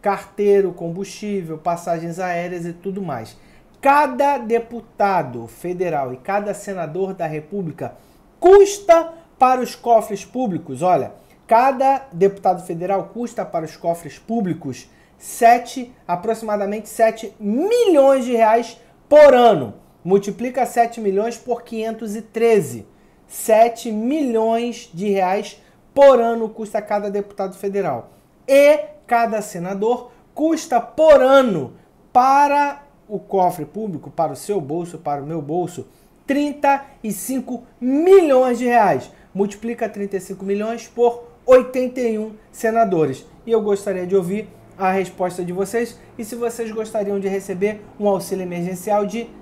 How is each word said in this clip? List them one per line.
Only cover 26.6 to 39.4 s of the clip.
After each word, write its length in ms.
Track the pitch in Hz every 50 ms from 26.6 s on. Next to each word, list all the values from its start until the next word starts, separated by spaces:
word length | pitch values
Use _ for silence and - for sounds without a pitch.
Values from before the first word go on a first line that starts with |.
| 220 208 - 214
cada 300 | 208 - 208 208 202 208
deputado 440 | 196 202 202 202 - - 190 190 185 -
federal. 560 | - 196 196 202 185 160 131 117 - - _ _ _ _ _ _ _
E 320 | - 269 277 285 294 302 294 294 - - - _
cada 360 | - 240 233 233 208 220 214
senador 680 | 196 - - 175 175 185 202 196 208 226 247 247 - - _ _ _ _
custa 480 | _ - 294 320 320 - - - 254 226
por 400 | - - - - 311 320 294 262
ano 540 | 254 262 277 277 262 233 190 156 127 113 - - _ _ _ _ _ _
para 680 | _ 247 254 269 269 277 285 285 277 285 285 285 277 - - _ _ _ _
o 120 | - 208 190
cofre 480 | - - 196 190 180 175 175 - 147
público, 440 | - - 202 220 208 165 131 - 147
para 220 | - - 165 147
o 40 | 139
seu 260 | 131 - - 208 190
bolso, 340 | 147 131 151 170 175 175 -
para 260 | - - 147 143 143
o 40 | 135
meu 160 | 147 165 165
bolso, 440 | 143 139 156 180 175 175 - 131 113 _ _ _ _ _ _ _ _
trinta 600 | - 277 285 294 294 285 294 - 277 277 269 269 - - _ -
e 80 | 214
cinco 520 | 196 - - - 262 262 - - 254 240 - _ _ _
milhões 800 | 240 254 269 294 330 370 392 392 339 294 269 254 254 254 240
de 80 | 220 254
reais. 480 | 240 240 233 214 185 147 127 - - _ _ - _ _
Multiplica 560 | 185